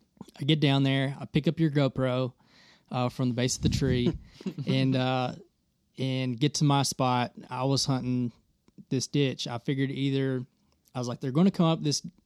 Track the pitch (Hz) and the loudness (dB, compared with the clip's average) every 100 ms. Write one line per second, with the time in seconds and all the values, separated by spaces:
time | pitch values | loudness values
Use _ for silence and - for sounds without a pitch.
0 | _ _ - - 139 156 143 139 135 135 | _ _ -20 -8 0 4 4 4 2 2
1 | 135 139 131 160 151 156 160 143 135 - | -2 -4 -4 -2 0 0 0 2 0 2
2 | 131 127 131 - _ _ - - - 127 | -2 0 -2 -6 _ _ -20 -20 -8 -2
3 | 123 - 127 120 131 - - - 139 127 | -2 -2 -2 0 -2 0 0 2 2 2
4 | 123 160 - - 190 151 131 131 131 131 | 0 -2 -10 -12 -10 -8 -2 0 2 2
5 | 127 127 127 - - _ _ _ _ - | 0 0 -2 -6 -16 _ _ _ _ -8
6 | 131 131 127 120 147 - 147 139 131 - | -4 -2 -2 0 0 2 4 4 2 0
7 | 127 123 123 - - 127 135 135 - 131 | 0 2 0 -6 -12 -4 0 0 0 -2
8 | 123 123 120 - _ _ _ - - 131 | -2 -2 -2 -6 _ _ _ -20 -4 -4
9 | - 147 135 123 - 120 - 135 135 135 | -2 0 0 -2 -6 -6 -4 -2 -2 -2
10 | 139 135 135 127 131 _ _ _ _ 131 | -2 0 -2 -4 -6 _ _ _ _ -8
11 | 123 117 139 135 190 - 165 160 151 139 | -6 -6 -2 4 4 4 2 2 0 -2
12 | - - | -6 -18